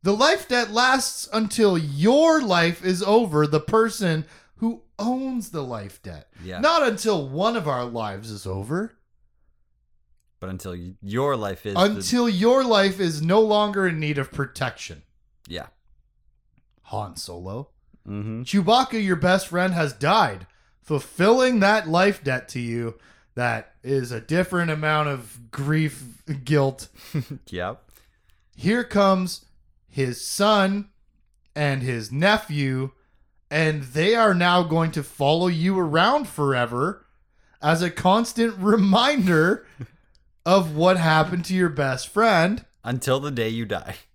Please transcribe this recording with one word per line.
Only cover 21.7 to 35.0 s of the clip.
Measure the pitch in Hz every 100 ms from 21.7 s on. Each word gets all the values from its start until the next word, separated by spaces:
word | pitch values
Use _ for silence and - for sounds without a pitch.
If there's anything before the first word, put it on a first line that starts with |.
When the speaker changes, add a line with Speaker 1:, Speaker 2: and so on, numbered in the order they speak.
| 214 165
Speaker 1:
life | 170 196 196
debt | 139 127 -
to | 127
you. | 120 117 117 - _ _ _ -
That | 120 113 - _
is | 127 139 120
a | 117
different | - 165 185 180 170
amount | 151 151 151 147
of | 135 113 - 117
grief, | - 139 156 156 - 127 - - 139
guilt. | 123 147 135 135 - - -
Speaker 2:
<laughs> | 151 - 139 -
Yep. | 90 90 123 _ - _ _ _ _ _ -
Speaker 1:
Here | 180 233
comes | 240 202 196 190 185 - _ _ _ _ _
his | - 131 123
son | - - 202 214 190 202 202 _ _ _ _ _ _ 147
and | 147 135
his | 127 120 107
nephew, | 135 185 214 - 147 135 131 135 _ _ _ _ _ _
and | 151 156 156
they | 131 143 180
are | 233 220 180
now | 175 180
going | 165 160 160
to | 160